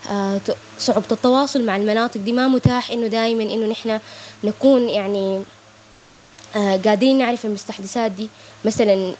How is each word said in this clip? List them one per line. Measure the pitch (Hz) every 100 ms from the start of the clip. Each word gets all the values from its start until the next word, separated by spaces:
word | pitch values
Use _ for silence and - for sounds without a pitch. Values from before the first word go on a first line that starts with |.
| -
آه، | 202 196 196
ت-، | 196 - - -
صعوبة | - 226 190
التواصل | 220 254 262 277 277 233
مع | 196
المناطق | 208 220 240 233
دي، | 202
ما | 240 254
متاح | 254 - 247 -
إنه | 240 233
دايمًا | 226 226 226
إنه | 214 220 220
نحن | 226 226 220 - - - -
نكون، | 208 208 269 262 240
يعني، | 185 196 202 190 190 196 - _ - - - _ - _ - - 220
آه، | 202 190
قادرين | 208 208 262 269
نعرف | 240 240
المستحدثات | 220 202 - 208 196 247 226
دي | 190 214 - - -
مثلًا | 214 220 214 190 185 -